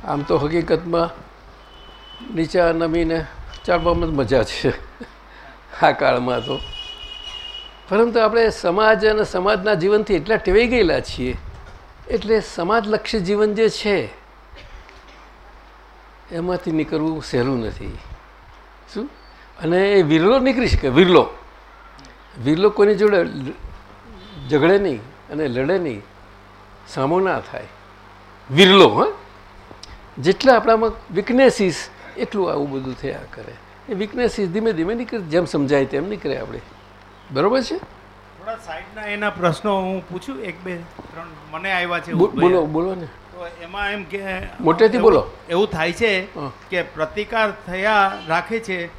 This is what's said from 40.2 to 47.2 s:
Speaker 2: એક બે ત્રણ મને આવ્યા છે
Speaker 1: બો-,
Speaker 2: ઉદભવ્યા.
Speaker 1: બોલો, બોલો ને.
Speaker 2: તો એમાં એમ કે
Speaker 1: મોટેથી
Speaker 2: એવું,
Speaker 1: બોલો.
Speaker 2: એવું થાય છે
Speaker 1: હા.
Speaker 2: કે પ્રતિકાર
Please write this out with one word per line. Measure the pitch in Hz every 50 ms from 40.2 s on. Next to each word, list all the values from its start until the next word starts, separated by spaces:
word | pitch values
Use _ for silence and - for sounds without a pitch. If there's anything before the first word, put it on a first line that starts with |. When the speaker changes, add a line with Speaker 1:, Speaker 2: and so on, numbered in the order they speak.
| - - 269 262
Speaker 2:
એક | 233 185 165 170 180
બે | 185 180
ત્રણ | 170 170 170 - - - - - 160 170 170 160 151 151 156
મને | 156 160 175 196 190
આવ્યા | 180 175 175 175 170
છે | 165 170 170
Speaker 1:
બો-, | 170 180
Speaker 2:
ઉદભવ્યા. | 208 - - 170 180
Speaker 1:
બોલો, | 185 180 160
બોલો | 151 151 156 175 190 190
ને. | 185 170
Speaker 2:
તો | 139 - - - - - 175 175 170 170 165 170
એમાં | 170 185 202 202 202 202
એમ | 208 190
કે | 151 160 202 196 196 190 185 190 95 - -
Speaker 1:
મોટેથી | 254 160 165 170 220 220 196
Speaker 2:
એવું, | 247 202
Speaker 1:
બોલો. | 226 185 135 95 - - - - -
Speaker 2:
એવું | 170 175 208 202
થાય | - 160 160 170 175
છે | - 233 226 202 185 185
Speaker 1:
હા. | 202 - 170 147 135 123 - - -
Speaker 2:
કે | 185 180 165
પ્રતિકાર | - - 156 156 156 - 208